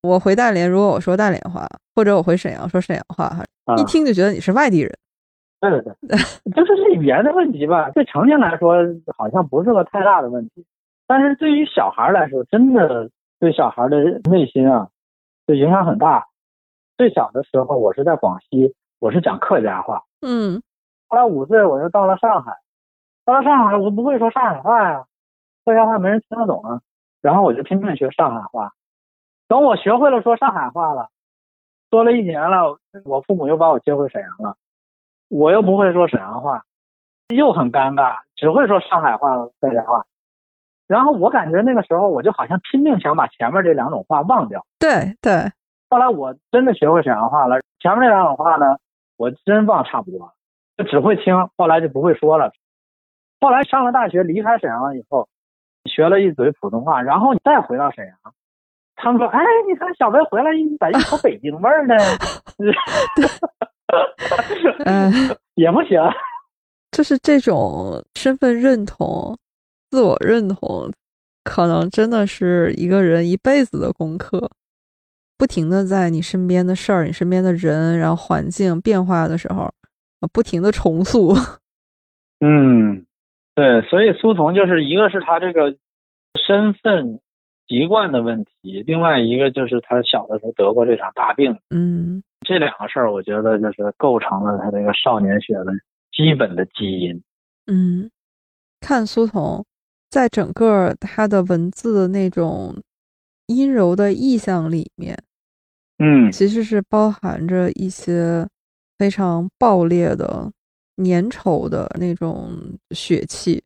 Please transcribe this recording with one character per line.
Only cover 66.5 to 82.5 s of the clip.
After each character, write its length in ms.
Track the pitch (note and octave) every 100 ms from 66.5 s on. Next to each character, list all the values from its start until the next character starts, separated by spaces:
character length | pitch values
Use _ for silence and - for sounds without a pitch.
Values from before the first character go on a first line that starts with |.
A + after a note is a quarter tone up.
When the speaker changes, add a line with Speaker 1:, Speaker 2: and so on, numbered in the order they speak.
| _ _ _ _
Speaker 1:
就 140 | -
是 120 | D4+ C4+
这 200 | - C#4+
种 680 | B3 D#3+ G2 D2+ F#2+ D2+ - -
身 200 | C4+ C4+
份 240 | B3+ A#3
认 240 | C4 B3
同、 540 | G#3 - - - - A#3 _ _ _ _ _
自 120 | C4
我 140 | G#3+ -
认 240 | - A#3 G3+
同， 420 | G3 - - C2 - _ _ _ _
可 240 | - - F3
能 200 | E3 E3+
真 200 | - A3
的 160 | A#3 G3+
是 460 | - F3+ F3+ E3+
一 160 | - F3
个 140 | G3
人 260 | F3+ E3 E3+
一 80 | F#3
辈 280 | C4 C#4+
子 140 | B3+ -
的 140 | D#3+
功 260 | - D#3+ E3+
课。 320 | - F#3 - _ _ _ _ _ _ _ _ _
不 80 | C4+
停 220 | - D#3+
地 160 | F#3+
在 260 | F#3+ G3 F3
你 120 | D#3+
身 240 | E3+ F#3+ F3+
边 180 | F3+
的 100 | F3+
事 180 | F#3 -
儿、 120 | F#3+
你 80 | D#3+
身 160 | E3 F3+
边 140 | F#3
的 100 | F#3
人， 460 | F3 E3 D3+ E3 E3+
然 100 | D#3+
后 80 | E3
环 320 | - D#3+ D3
境 320 | - F#3+ E3
变 240 | A3 G3+
化 220 | F#3 F3 D#3+
的 100 | E3
时 160 | -
候， 120 | F#3 - _ _ _ _ _
呃， 80 | -
不 80 | -
停 220 | A3+ E3+
地 80 | G3
重 340 | G#3 F3+ D#3+
塑。 300 | F#3+ A#3 F3 G3+ B3 - _ _ _
<laughs> 480 | _ _ _ _ _
Speaker 2:
嗯， 640 | D3